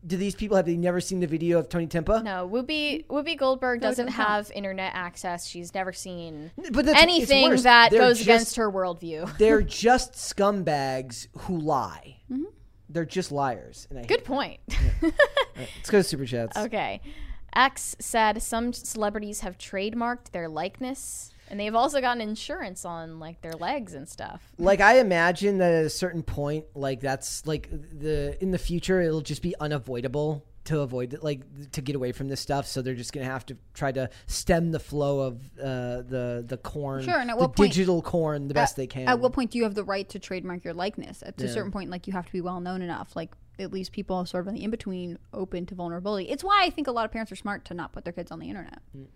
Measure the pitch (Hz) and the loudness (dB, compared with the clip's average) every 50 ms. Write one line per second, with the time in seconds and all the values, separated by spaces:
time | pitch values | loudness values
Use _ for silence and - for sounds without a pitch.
0 | 185 170 185 180 196 202 190 - 220 202 208 190 175 170 170 170 170 180 175 180 | -6 -4 -4 -2 -2 -2 -2 -4 -2 2 4 4 4 4 0 2 2 2 0 0
1 | 175 - 190 185 180 156 156 160 165 170 170 170 156 - - 175 170 156 - 170 | -2 -2 -2 -2 0 0 0 0 2 4 4 4 4 2 -2 -2 -2 0 -2 -2
2 | 160 175 208 220 226 214 190 185 180 180 202 247 254 277 311 302 294 294 277 311 | 0 2 2 2 2 -2 -4 -4 -4 -2 -2 -4 -2 0 -2 0 0 0 -2 -4
3 | 320 - - 285 294 320 330 285 277 262 262 262 269 254 247 233 - 262 254 247 | -6 -4 -4 -2 -2 -2 -2 0 2 2 2 2 0 0 0 0 0 0 0 0
4 | 240 254 247 226 214 208 208 208 208 - - 202 202 196 190 190 190 190 - 185 | -2 -4 0 0 2 2 2 0 -2 -4 -8 -8 -6 -6 -6 -4 -6 -6 -4 -6
5 | 180 175 175 - - 185 175 175 - - - 175 175 170 - 196 190 185 180 - | -8 -8 -10 -8 -6 -6 -6 -6 -8 -10 -10 -12 -12 -8 -6 -4 -4 -4 -6 -8
6 | - 190 180 175 170 165 156 147 151 165 - - 370 330 226 247 285 285 302 285 | -10 -10 -10 -10 -10 -10 -12 -12 -14 -12 -12 -12 -8 0 2 2 4 8 10 10
7 | 320 339 349 330 247 - 277 269 262 254 254 277 247 247 240 233 233 226 196 226 | 10 10 8 2 4 6 6 6 8 8 6 6 10 10 12 12 12 10 10 8
8 | 254 247 240 226 226 190 233 233 226 - - - 226 208 190 190 185 180 175 175 | 8 8 6 6 8 8 8 8 8 2 -2 0 0 0 0 0 -2 -2 -4 -6
9 | 175 165 160 156 170 - 151 - 214 220 220 214 175 165 - - 190 233 247 254 | -6 -8 -6 -6 -6 -8 2 4 6 8 8 6 4 2 -2 2 6 6 6 6
10 | - - - - - - - - 196 202 208 202 180 165 151 143 135 135 131 131 | 4 -2 -8 -10 -10 -8 0 2 2 2 4 2 0 0 0 0 0 0 -2 -4
11 | 131 135 117 - - - - - - - 185 165 151 156 147 131 113 92 78 73 | -4 -6 -10 -14 -14 -14 -16 -12 -6 -4 -4 -2 0 2 2 2 0 -2 -6 -12
12 | - - 135 - _ - 247 262 311 403 415 - - - _ - - - 151 170 | -16 -20 -20 -20 _ -8 -6 -6 -6 -6 -10 -18 -20 -20 _ -20 -20 -8 -4 -4
13 | 165 147 - 185 175 - 147 143 139 135 117 95 62 58 - - - - - 131 | -4 -2 -4 -4 -4 -2 -2 0 0 0 -2 -4 -10 -16 -18 -20 -14 -12 -12 -12
14 | 120 - 392 466 - - 269 277 269 175 - - - - - - - - - - | -2 0 0 0 0 -2 -2 -2 -2 -4 -8 -14 -10 -2 0 2 4 4 2 4
15 | 320 330 302 - 571 - - 587 523 - - - 123 - - - - - 220 202 | 2 0 4 4 4 4 4 -2 -2 -2 -4 -12 -12 -12 -12 -12 -4 2 4 4
16 | 180 - - 135 139 117 127 120 117 113 - 196 214 240 220 208 156 110 98 98 | 4 4 -2 -6 -6 -4 -4 -4 -4 -2 -2 -4 -4 -2 -2 -4 -2 -4 -6 -8
17 | - - - - - - - - - - - - 254 269 262 - - - - - | -10 -14 -12 -12 -10 -10 -10 -10 -12 -4 2 4 4 4 2 -4 -10 -10 -10 -10
18 | - - - 233 220 214 208 220 - - - 226 233 240 240 - - - - 220 | -10 -2 2 2 4 4 2 0 -4 -4 -2 -2 -2 -2 -6 -6 -10 -10 -4 -2
19 | 220 233 208 220 208 208 208 - - 190 180 - - - - 196 196 214 226 240 | -2 -2 -2 -4 -8 -6 -8 -8 -8 -8 -10 -12 -14 -8 -6 -4 -4 -4 -2 -2
20 | 233 233 247 247 - - - 180 170 160 156 156 165 202 196 - 262 254 269 - | -2 -2 -4 -6 -10 -10 -8 -8 -8 -6 -4 -4 -6 -6 -6 -8 -8 -8 -8 -8
21 | - - - - - - - - - - - 202 208 214 220 226 247 - - 277 | -10 -12 -12 -12 -14 -16 -20 -20 -20 -14 -8 -6 -6 0 2 2 2 4 2 2
22 | 247 240 240 240 220 208 214 220 - - 285 370 302 202 185 - - 180 170 165 | 2 2 0 0 -2 -6 -6 -8 -6 -8 -8 -6 -6 -10 -10 -10 -10 -10 -10 -8
23 | 165 160 160 160 160 160 165 - - 165 165 160 170 190 277 294 226 180 170 139 | -10 -12 -14 -14 -14 -16 -16 -14 -12 -10 -8 -6 -4 -4 -4 -4 -6 -8 -12 -14
24 | 135 - - - - - - 170 - - - - 175 190 202 185 196 208 233 262 | -14 -14 -14 -12 -12 -12 -12 -14 -16 -20 -6 2 6 6 6 8 10 10 10 10
25 | 247 202 180 170 165 175 180 160 196 202 202 190 180 175 170 165 160 151 - - | 8 8 6 6 6 4 4 4 2 2 4 4 6 6 6 6 4 2 0 -2
26 | - 180 165 165 156 - - - 143 143 151 156 151 - - 147 139 135 135 117 | -4 -4 -4 -4 -6 -6 -4 -4 -2 -2 -2 -4 -6 -10 -10 -6 -4 -4 -4 -2
27 | 131 135 131 131 - - - - - 156 156 147 - - 165 151 151 - 160 151 | -4 -4 -4 -4 -6 -8 -10 -8 -4 -4 -4 -4 -4 -6 -10 -10 -10 -10 -12 -6
28 | 143 156 156 147 143 143 143 - 185 190 185 170 - - 175 175 - - 185 185 | -2 0 0 0 0 -2 -4 -2 -2 0 0 0 0 0 -2 0 2 2 2 4
29 | 175 165 156 160 143 - 151 - - 175 - - 151 147 151 143 113 131 127 120 | 4 2 0 0 -2 -4 -6 -4 -4 -4 -4 -2 -4 -2 -2 -4 -4 -4 -6 -4
30 | 120 131 123 147 151 151 156 143 - - - - - - 160 151 143 127 127 127 | -4 -2 -2 0 0 0 -2 -4 -8 -14 -20 -18 -6 -2 -2 0 0 -2 -2 -4
31 | 123 123 131 - - 151 147 131 131 - 143 139 143 135 - 156 135 139 143 139 | -4 -4 -6 -6 -4 -4 -4 -4 -8 -16 -18 -18 -16 -10 -10 -8 -4 -4 -2 -2
32 | 127 123 123 - 135 139 139 131 - - 143 139 143 - - 135 127 131 131 120 | -2 -2 -4 -4 -4 -6 -6 -6 -2 -2 -2 -2 -2 -4 -6 -4 -4 -4 -4 -6
33 | 120 - - 147 131 127 131 131 117 - 131 - - - - - 147 139 127 135 | -8 -10 -8 -8 -6 -6 -6 -8 -8 -10 -16 -16 -16 -20 -8 -4 -2 -2 0 -2
34 | 131 120 - - - - - - - - 180 165 170 170 160 151 - - 143 147 | -4 -4 -8 -12 -10 -6 -6 -4 2 2 4 4 4 0 -2 -2 -6 -4 -2 -2
35 | 143 143 143 139 135 131 120 117 135 135 - - 135 135 131 127 123 123 123 123 | 0 0 0 0 0 -2 -4 -8 -14 -18 -14 -10 -6 -6 -4 -4 -4 -6 -6 -8
36 | 123 123 131 127 123 123 120 120 120 120 131 117 - - - 151 143 139 135 131 | -8 -6 -6 -4 -4 -4 -4 -6 -6 -8 -10 -10 -10 -10 -8 -6 -6 -4 -6 -4
37 | 131 - 359 302 254 240 233 - - - - - 202 196 - 175 190 175 180 165 | -2 0 0 0 0 -2 0 2 0 2 6 6 6 6 6 2 2 2 2 0
38 | 160 - - 175 160 151 151 147 143 139 143 147 143 - - - 131 123 - 135 | 0 -2 -2 0 0 0 -2 -4 -6 -2 2 2 2 2 0 -4 -8 -8 -8 -4
39 | 127 - 254 240 247 254 247 277 254 220 - 240 233 214 202 214 196 175 196 196 | 0 0 2 2 2 0 2 2 -2 -2 0 -2 -2 0 -2 -4 -4 -2 -4 -4
40 | 190 - - 202 - - 190 185 - 185 175 180 175 175 165 170 180 202 214 - | -4 -8 -10 -14 -10 -8 -8 -8 -6 -8 -10 -8 -8 -10 -6 -4 -6 -6 -6 -8
41 | - - - - - - - - - 190 - 226 202 202 190 208 185 170 180 180 | -12 -12 -16 -16 -16 -16 -10 -6 -6 -4 -2 -4 -4 -4 -6 -8 -8 -8 -10 -10
42 | - - 190 185 175 - - 185 175 180 180 180 175 180 185 185 180 175 160 - | -8 -6 -6 -6 -8 -6 -8 -6 -6 -4 -6 -6 -6 -6 -6 -6 -6 -6 -6 -8
43 | - - - 175 165 170 - - - - - - 190 175 - 190 185 - - - | -10 -10 -10 -10 -10 -10 -12 -20 -20 -20 -12 -10 -10 -8 -6 -8 -8 -8 -8 -10
44 | 196 - 190 180 180 175 - 185 175 196 208 - - 208 220 226 - 202 190 180 | -6 -4 -4 -4 -4 -4 -6 -6 -6 -6 -8 -6 -6 -6 -6 -6 -6 -8 -8 -6
45 | 180 175 170 - - - - 214 190 180 - 180 180 - 196 180 175 170 170 175 | -8 -8 -10 -12 -16 -14 -8 -8 -8 -6 -6 -8 -8 -8 -8 -8 -8 -8 -8 -6
46 | 180 202 214 196 185 - 294 277 - 381 403 403 370 359 - - 294 269 240 233 | -4 -4 -4 -4 -4 -6 -6 -6 -2 0 2 2 2 2 0 -4 -4 -4 -2 -2
47 | 220 220 - 226 226 - - - - 208 202 - - - 180 175 160 - - 175 | -4 -4 -4 -8 -8 -8 -10 -10 -8 -8 -8 -8 -10 -12 -10 -10 -10 -10 -12 -12
48 | - 170 170 - 170 165 170 165 160 170 202 202 165 - - - - - - 135 | -12 -10 -10 -10 -12 -12 -12 -12 -12 -12 -12 -12 -14 -16 -18 -20 -20 -20 -20 -20
49 | 135 120 - | -20 -20 -20